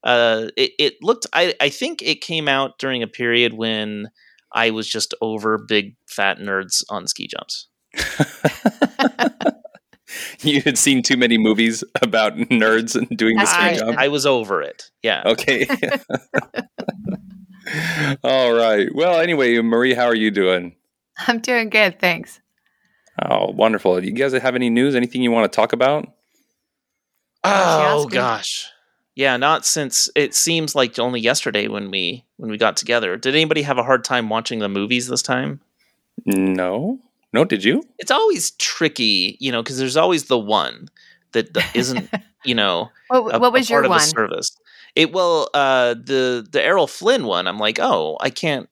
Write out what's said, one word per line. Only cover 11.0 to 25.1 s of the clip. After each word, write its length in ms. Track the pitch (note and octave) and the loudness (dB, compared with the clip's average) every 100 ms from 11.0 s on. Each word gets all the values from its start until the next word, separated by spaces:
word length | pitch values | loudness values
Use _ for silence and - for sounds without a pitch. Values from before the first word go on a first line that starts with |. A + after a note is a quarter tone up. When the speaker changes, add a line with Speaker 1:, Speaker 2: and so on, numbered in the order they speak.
Speaker 2:
too 120 | A#2+ C3 | 2 2
many 220 | A#2+ A2+ | 4 4
movies 480 | A2 G#2+ A2+ A2+ - - | 4 4 2 2 -6 -2
about 340 | A#2 A2+ G#2+ - | 0 2 2 0
nerds 600 | A#2 A#2+ A2 A2 A2+ A#2 | 0 4 4 4 2 -4
and 100 | - A2+ | -4 0
doing 180 | A2 A2+ | 0 2
the 80 | G3+ | 2
Speaker 3:
That's 60 | |
Speaker 2:
ski 100 | F3 | 4
Speaker 3:
right. 160 | F3 E3+ | 2 0
Speaker 2:
jump? 200 | A2+ A#2+ | -2 0
Speaker 1:
I 120 | C#3 | 2
was 160 | D3 C#3 | 2 2
over 360 | C3 G#2+ F#2 | 0 0 -4
it. 300 | C#2+ - - _ | -4 -12 -20 _
Yeah. 200 | A2+ F2+ G2+ | -2 0 0
Speaker 2:
Okay. 400 | A2+ - B2 C3 | 0 0 0 0
<laughs> 100 | - - - - - _ - - - - - - - - - - - - - - D3+ E3 D#3+ D3 C#3 | -2 -4 -6 -6 -8 _ -6 -6 -14 -14 -12 -12 -10 -10 -10 -12 -20 -20 -20 -10 -6 -4 -4 -4 -4
All 300 | C3 C3 B2 | 0 2 4
right. 400 | A#2 A2+ G#2+ G2+ | 4 4 4 2
Well, 260 | C#3 E3+ E3+ | 0 2 2
anyway, 400 | F3 D#3 B2+ A#2 | 2 2 4 4
Marie, 320 | A2+ A#2 B2+ | 4 4 4
how 120 | B2 B2 | 4 2
are 100 | A2+ | 4
you 160 | A2 | 2
doing? 440 | G2+ F#2 F#2 F2 - _ _ _ - - | 2 2 2 -2 -14 _ _ _ -8 -4
Speaker 3:
I'm 120 | A#3 | -2
doing 300 | A3+ A#3+ A3 | 0 -2 2
good, 300 | G#3+ G3+ F3+ | 2 2 2
thanks. 400 | F3+ E3 - - _ _ _ _ _ _ _ - | -2 -2 -8 -20 _ _ _ _ _ _ _ -6
Speaker 2:
Oh, 280 | - A1 - | 0 2 0
wonderful. 520 | G2+ A2 G#2+ - F2+ | 2 2 4 2 2
You 80 | F#2 | 0
guys 220 | A2+ C#3 | -2 0
have 220 | C3 B2+ B2 | 0 0 0
any 140 | B2 | 0
news? 260 | A#2 C#3 C3 | 2 2 2
Anything 260 | B2 | -2